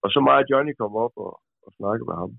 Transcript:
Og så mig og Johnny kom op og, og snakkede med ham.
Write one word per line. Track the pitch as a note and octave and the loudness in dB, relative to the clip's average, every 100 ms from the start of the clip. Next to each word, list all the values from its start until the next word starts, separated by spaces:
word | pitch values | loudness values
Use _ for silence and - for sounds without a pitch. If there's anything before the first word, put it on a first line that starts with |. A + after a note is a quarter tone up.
Og | G2 | 0
så | C#3+ C#3 | 2 4
mig | C#3 | 4
og | C3+ | 4
Johnny | C3+ D3 C#3+ | 2 0 -4
kom | G#2+ G#2+ | -4 -2
op | A2+ - F#2+ | -4 -6 -14
og, | - _ _ - | -14 _ _ -20
og | _ | _
snakkede | G2 A2+ - | -4 -4 -4
med | E2+ | -8
ham. | F2+ | -8